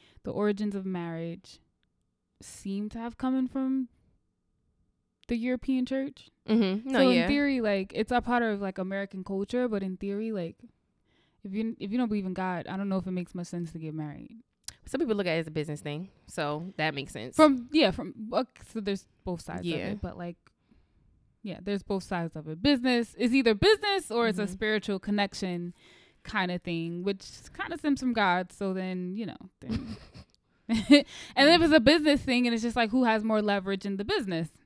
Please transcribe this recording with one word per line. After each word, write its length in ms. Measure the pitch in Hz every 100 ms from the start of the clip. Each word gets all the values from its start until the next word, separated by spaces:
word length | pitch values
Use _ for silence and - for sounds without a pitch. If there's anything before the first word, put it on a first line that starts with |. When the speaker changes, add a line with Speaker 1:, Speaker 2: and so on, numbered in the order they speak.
| _ _
Speaker 1:
the 80 | -
origins 420 | - 208 202 208
of 100 | 196
marriage 760 | 190 185 170 165 165 170 - - _ _ _ _ _ _ _ _
seem 480 | - - 196 196 208
to 80 | 226
have 200 | 233 -
come 180 | 262 262
in 100 | 262
from 400 | 269 262 269 254 _ _ _ _ _ _ _ _ _ _ _ _ _ -
the 80 | 233
European 500 | 240 254 - 262 254
church. 440 | 269 269 - - _ -
Speaker 2:
Mm-hmm. 420 | 220 196 190 254
No, 80 | 262
Speaker 1:
So 100 | 262
Speaker 2:
yeah. 120 | 247
Speaker 1:
in 60 | 233
theory, 320 | 285 285 269
like, 320 | 220 196 190
it's 160 | - 214
a 80 | 247
part 220 | 233 240
of, 180 | 233 202
like, 180 | 196 190
American 440 | 190 196 196 190
culture, 440 | 185 196 202 247 247
but 140 | 214
in 140 | 190 185
theory, 360 | 196 202 226
like, 240 | 214 170 - 240 _ _ _ _ _ _ _
if 80 | 196
you, 220 | 196 226 226
if 140 | 202
you 60 | 233
don't 100 | 247
believe 180 | 208 185
in 80 |
God, 320 | 185 185 180 -
I 100 | 190
don't 120 | 202
know 80 | 190
if 80 | 185
it 60 |
makes 220 | 185 175
much 120 | 180 175
sense 240 | 175 165
to 60 | 165
get 160 | 156
married. 420 | 156 151 143 58 226 - _ - - -
Speaker 2:
Some 140 | 269
people 140 | 294 208
look 100 | 180
at 100 | 160
it 40 |
as 60 | 160
a 40 |
business 280 | 156 147 147
thing, 260 | 151 147 190 - -
so 460 | - 147 147 175 -
that 160 | 156
makes 180 | 143 135
sense. 240 | - 117 -
Speaker 1:
From, 320 | 302 247 240
yeah, 180 | 302 233
from, 240 | - 285 - 220
uh, 120 | 196 254 - -
so 80 | 226
there's 260 | 202 196 - _
both 180 | - 175
sides 240 | - 170 175
Speaker 2:
Yeah. 100 | 156
Speaker 1:
of 160 | -
it, 80 | 208
but, 140 | 185 175
like, 200 | 175 170 _ _ _ _ _ _ _ _ _ _
yeah, 160 | 214 -
there's 200 | 185 202
both 200 | - 196
sides 320 | - 185 165 156
of 120 | 156
it. 140 | 160
Business 520 | 220 285 254 240 233
is 200 | - 233
either 200 | 262 233
business 560 | 214 381 427 415 392 -
or 160 | 226 233
it's 100 | 185
a 40 |
Speaker 2:
Mm-hmm. 80 | 175
Speaker 1:
spiritual 460 | 190 214 214 208 196
connection 720 | - 208 202 - 185 175 175 - - - _ _
kind 260 | - 220 180
of 120 | 180
thing, 420 | - 170 165 170
which 200 | 185 196 - - -
kind 200 | - 392
of 60 | 330
stems 220 | 302 269
from 120 | 254
God. 380 | 226 202 175 185
So 200 | - 196
then, 400 | 185 185 185 180
you 100 | 196 220
know, 100 | - 190 _
then 360 | 254 220 247 -
Speaker 2:
<laughs> 40 | - - - _
Speaker 1:
<laughs> 280 | _ _ -
and 160 | 226 196
if 160 | 285 - - - - 277 339
Speaker 2:
Mm. 40 |
Speaker 1:
it's 80 | 320
a 80 | 311
business 400 | 226 320 302 285
thing 240 | - 247 240
and 60 |
it's 80 | 233
just, 140 | 233 233
like, 140 | 226
who 140 | 247
has 180 | 247 220
more 180 | 220 220
leverage 460 | 214 202 190 196 202
in 120 | 196
the 60 |
business, 440 | 208 403 208 165 165 -